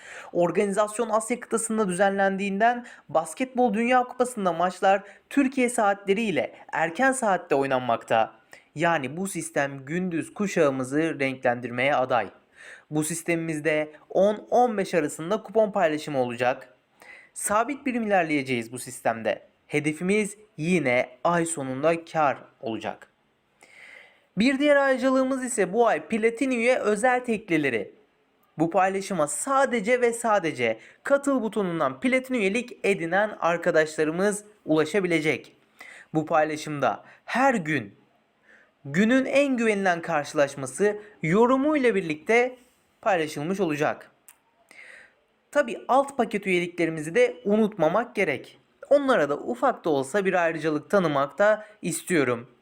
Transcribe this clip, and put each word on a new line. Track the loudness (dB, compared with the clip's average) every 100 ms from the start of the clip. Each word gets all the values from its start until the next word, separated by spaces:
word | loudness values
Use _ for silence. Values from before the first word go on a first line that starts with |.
| -20 -18 -6
Organizasyon | 0 0 2 0 0 -2 -2 -2
Asya | 0 0 -4
kıtasında | -2 -4 -2 -2 0
düzenlendiğinden | 2 2 2 0 0 -2 0 2 0 -6 -18 -4
Basketbol | -2 -2 -4 -4 0 2
Dünya | 2 2 2
Kupası'nda | 2 -2 -4 -2 -2
maçlar | 0 -2 2 2 2 0 -20 -4
Türkiye | 0 0 2 0
saatleriyle | 2 2 2 0 0 0 -2 -2 -6 -8
erken | -4 -2 0 0
saatte | 2 0 0 2
oynanmakta. | 0 2 0 0 -2 0 0 0 -4 _ -20 _
Yani | -2 0 0 -2 -6
bu | -8
sistem | -8 -6 -4 -4 -6
gündüz | -8 -4 -2 -4 -6
kuşağımızı | -6 -2 2 2 0 -2 -2 -2 -2
renklendirmeye | -4 -2 -2 -2 -4 -2 0
aday. | 0 0 0 -2 -8 _ -20 -20 -20 -6
Bu | -4
sistemimizde | -4 -4 -2 -2 -2 -4 -2 -2 -2 -10 -4
on | 2 2 0 0
on | 2 2 0
beş | -2
arasında | 0 -2 -4 -4 -4
kupon | -2 0 0
paylaşımı | 2 0 0 -2 -2
olacak. | -2 0 -2 -2 -8 _ _ _ -20 -20 -20
Sabit | -10 -2 0 -2 -4 -4
birim | -4 0
ilerleyeceğiz | 2 2 0 0 -4 -4
bu | -10
sistemde. | -12 -6 -4 -2 -2 -4 -8 _ -6
Hedefimiz | -4 -2 -2 0 0 -2 -8 -18 -8
yine | -2 0 2 0 -2 -2
ay | 0 0 0
sonunda | -4 -6 -2 0 0
kar | -2 0 0 0 -8 _
olacak. | -8 -6 -8 -10 -16 _ _ _ _ _ _ -20 -20 -20 -20 _ _ 0
Bir | 2 2
diğer | 4 4
ayrıcalığımız | 4 2 2 2 0 -2
ise | -4 -2 0
bu | 2 2
ay | 2 -2
platin | 0 0 0 -2
üye | 0 2 2
özel | 0 2 2 2
teklileri. | 0 -4 0 0 0 -2 -4 -14 _ _ _ _ _ -4
Bu | 0
paylaşıma | 2 2 0 -4 -2 -2
sadece | -4 -2 2 2 0 0 2
ve | 0
sadece | 0 0 0 0 0 -2 -2 -8 -12
katıl | 0 0 2 -2
butonundan | -2 -2 -2 0 -2 -2
platin | -2 0 -2
üyelik | -2 0 -2 -6 -4
edinen | -2 -2 0 0 0 -2
arkadaşlarımız | -2 0 2 2 2 0 -2 0 -2 -2 -8 _
ulaşabilecek. | 0 0 2 0 0 0 0 -4 -6 _ _ -20 -20 -20 -6
Bu | -4 2
paylaşımda | 2 2 -2 -8 -2 -2 -2 -8 -20
her | -6 2 2
gün | 2 0 -4 -4 -14 _ _ _ _ _ -20 _ _
günün | -4 0 4 2
en | 2 2 2 2
güvenilen | 0 0 0 0
karşılaşması | -2 -4 -2 0 0 -2 -8 -2 0 -2 -10 -8
yorumuyla | 0 4 4 4 2 2 2
birlikte | 0 -2 -4 0 2 2 -4 _ _ _ _
paylaşılmış | 0 0 0 -6 -4 -2
olacak. | -2 0 -2 -4 -10 _ -20 -20 _ _ _ -20 -20 -20 -20 _ _ _ _
Tabii | -2 -2 -4 0
alt | 0 2 -2
paket | -2 -2 0
üyeliklerimizi | 0 0 -2 -2 -2 -2
de | 2 2 0
unutmamak | 0 2 2 2 0 2 -2
gerek. | -2 -2 -2 -8 -20 _ _ 2
Onlara | 4 4 2 2
da | 0
ufak | -4 -2 0 0
da | 0
olsa | 0 0 0
bir | 0 2
ayrıcalık | 0 0 -2 -4 0
tanımak | 2 2 2 0 2
da | 2 2 -2 -10
istiyorum. | -8 -6 0 2 2 0 -6 _